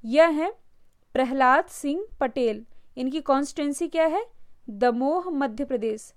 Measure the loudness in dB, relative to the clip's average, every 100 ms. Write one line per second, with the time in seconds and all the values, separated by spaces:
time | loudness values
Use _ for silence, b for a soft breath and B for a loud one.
0 | 2 4 6 4 -2 -6 -20 _ -20 _
1 | _ -2 0 4 4 4 2 -6 -6 -4
2 | -6 -4 -4 0 -2 -2 -10 -20 -18 -8
3 | -6 -4 0 0 0 -4 -4 -4 -4 0
4 | 2 0 -6 -14 -20 -18 -16 0 0 2
5 | 0 -2 -2 -4 -4 -4 -4 -4 -4 -6
6 | -12